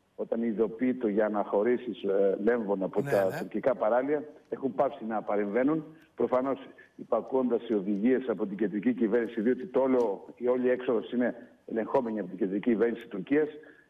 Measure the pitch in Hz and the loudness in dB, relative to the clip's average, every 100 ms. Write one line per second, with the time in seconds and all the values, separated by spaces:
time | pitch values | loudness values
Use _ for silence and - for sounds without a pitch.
0 | _ - 113 113 117 104 107 - 127 127 | _ -10 -4 -2 -2 0 0 0 -2 0
1 | 110 101 107 104 98 104 110 120 - 98 | 0 2 2 0 0 2 2 0 -2 -6
2 | 98 95 98 98 104 120 104 101 92 101 | 0 2 2 2 2 2 0 -2 0 -2
3 | 139 101 95 147 196 - 139 117 107 120 | 0 2 2 0 -6 -2 0 2 2 2
4 | 135 147 147 - _ 131 135 104 139 - | 2 -2 -4 -14 _ -6 -4 0 0 -2
5 | 110 110 107 104 101 107 135 160 156 - | -4 -4 -2 -2 0 0 2 0 -4 -14
6 | - - 120 127 135 131 - - - - | -16 -2 0 2 0 -4 -8 -20 -20 -20
7 | - 113 - 131 127 113 - 107 95 101 | -2 -2 0 0 2 0 0 -2 0 0
8 | 117 127 127 104 104 98 104 101 117 120 | 2 2 0 -2 -4 -2 -2 0 0 2
9 | 113 113 113 - 107 123 127 127 131 127 | 2 2 0 0 0 0 0 0 4 4
10 | 117 95 - - 120 127 123 127 127 113 | 2 -2 -8 -4 0 2 2 2 2 0
11 | - 120 120 - - - - 110 110 147 | 0 0 0 -2 -12 -20 -6 -4 0 0
12 | 120 107 90 92 101 98 107 107 117 - | 0 -4 -6 -4 -2 0 2 2 2 0
13 | - 98 90 147 151 - - - | -8 -10 0 0 0 -4 -18 -20